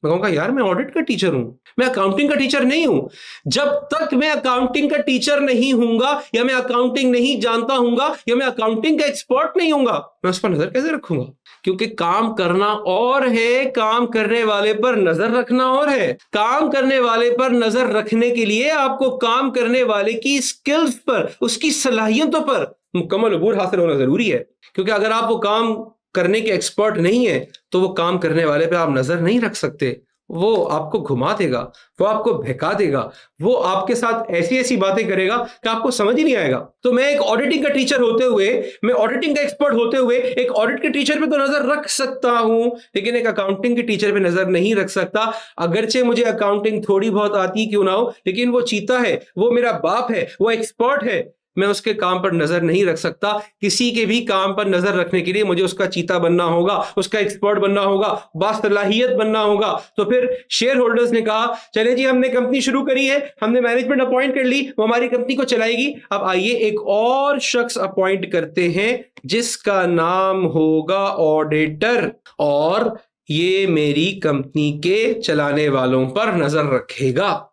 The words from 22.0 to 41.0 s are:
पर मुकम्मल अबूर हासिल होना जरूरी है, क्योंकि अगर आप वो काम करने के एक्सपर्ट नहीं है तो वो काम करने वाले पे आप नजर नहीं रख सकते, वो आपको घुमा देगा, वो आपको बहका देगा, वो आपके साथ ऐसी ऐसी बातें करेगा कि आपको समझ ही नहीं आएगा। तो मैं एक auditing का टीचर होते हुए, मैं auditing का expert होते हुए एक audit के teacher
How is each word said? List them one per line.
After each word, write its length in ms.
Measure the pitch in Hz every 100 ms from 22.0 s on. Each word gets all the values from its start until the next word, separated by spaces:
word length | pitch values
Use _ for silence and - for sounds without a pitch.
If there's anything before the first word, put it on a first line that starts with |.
| 220 220 302 320
पर 340 | 302 233 143 - _ 175
मुकम्मल 380 | 165 196 226
अबूर 240 | 180 185 226
हासिल 220 | 180 190
होना 140 | 170
जरूरी 340 | 143 131 165 220
है, 180 | 127 - _ _
क्योंकि 180 | - 190
अगर 200 | 214 214
आप 160 | 226 233
वो 80 | 220
काम 480 | 202 214 226 220 - _ _
करने 260 | - 175 214
के 100 | 220
एक्सपर्ट 460 | 190 - - 214 202
नहीं 300 | 170 233 240
है 220 | 135 - - _
तो 80 | 185
वो 80 | 185
काम 300 | 190 170 185
करने 260 | 170 160
वाले 220 | 160 147 165
पे 100 | 170
आप 180 | 165 135
नजर 220 | 131 170
नहीं 200 | 165 240
रख 140 | 226
सकते, 460 | 220 - - 135 120 _ _ _
वो 240 | 165 196 220
आपको 360 | - 151 151 220
घुमा 320 | - 127 139
देगा, 280 | 214 151 123 - - _ _
वो 60 | 202
आपको 260 | 220 233
बहका 380 | 185 120 131 160
देगा, 380 | 202 190 135 113 - - _
वो 120 | 170
आपके 400 | 165 175 190 196
साथ 360 | 240 240 226 -
ऐसी 280 | 170 170 262
ऐसी 180 | 254 233
बातें 320 | 190 190 196
करेगा 280 | 190 190 233
कि 320 | 240 - 226
आपको 220 | 226 262
समझ 260 | 247 208 254
ही 60 |
नहीं 120 | 311 240
आएगा। 220 | 156 127 - _
तो 100 | 247
मैं 180 | 247 277
एक 100 | 285
auditing 420 | - 226 277 311
का 60 | 285
टीचर 320 | 277 254 277
होते 240 | 240 233
हुए, 260 | 254 214 196 262 - -
मैं 100 | 214
auditing 420 | 247 220 254 320 294
का 60 |
expert 320 | 285 - 294
होते 220 | 226 226 262
हुए 220 | 254 247
एक 340 | 254 254 247
audit 300 | 220 226 -
के 60 | 302
teacher 320 | 285